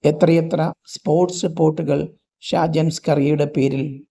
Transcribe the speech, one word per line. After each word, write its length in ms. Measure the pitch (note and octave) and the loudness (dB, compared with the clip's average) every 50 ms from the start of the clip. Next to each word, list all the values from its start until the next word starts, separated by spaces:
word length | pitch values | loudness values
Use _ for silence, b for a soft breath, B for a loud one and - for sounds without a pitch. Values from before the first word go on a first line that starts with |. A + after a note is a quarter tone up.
| - | 2
എത്രയെത്ര 580 | D3 D#3 D#3 F3+ D#3+ E3 E3+ D#3+ E3 - D#3 D#3 E3+ - _ _ | 2 2 4 4 4 4 2 2 0 -2 -2 -2 -4 -4 _ _
സ്പോർട്സ് 580 | - - - _ - D3+ E3+ F3+ F3 F3+ F3+ - | -18 -18 -10 _ 0 2 2 2 0 -2 -4 -6
റിപ്പോർട്ടുകൾ 560 | E3+ D#3+ E3+ D#3+ D#3 D#3 E3 E3 D3 D3 D3 D3+ D#3+ - _ _ _ _ _ - | -6 -2 2 0 0 2 0 -2 -2 -2 -2 -2 -6 -10 _ _ _ _ _ -8
ഷാജൻ 440 | - - E3+ E3 E3 D#3+ D#3+ D#3+ D#3+ | -4 -2 0 0 0 0 0 0 0
സ്കറിയയുടെ 580 | D3+ - - - D3+ C#3+ C#3 C#3+ D3+ C#3+ D3 D3 | -2 -4 -2 0 0 2 2 0 2 0 0 -2
പേരിൽ 340 | - - C3 C#3 C3+ C3+ C#3+ D3+ C3+ C#3 - _ | 0 0 0 0 0 -2 -4 -6 -8 -12 -18 _